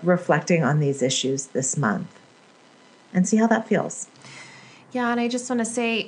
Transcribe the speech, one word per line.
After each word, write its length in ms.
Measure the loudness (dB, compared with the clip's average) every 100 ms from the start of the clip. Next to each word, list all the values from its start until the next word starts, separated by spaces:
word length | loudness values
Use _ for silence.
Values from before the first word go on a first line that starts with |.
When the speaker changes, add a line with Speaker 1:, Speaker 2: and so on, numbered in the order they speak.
Speaker 1:
reflecting 600 | 0 2 2 0 2 2
on 160 | 2 2
these 220 | 2 0
issues 460 | 0 0 -2 -4 -4
this 300 | -4 -4 0
month 300 | 0 0 -6 -16 -20 _ -20 _ -20 -20 -20 -20 -4
and 140 | 0 2
see 100 | 4
how 100 | 4
that 200 | 2 2
feels. 400 | 0 0 -8 -14 -18 -20 -20 -20 -20 -20 -20 -8
Speaker 2:
Yeah, 200 | -4 -2
and 80 | 0
I 80 | 0
just 220 | -2 -2
wanna 160 | -2
say 340 | -2 -2 -2 -2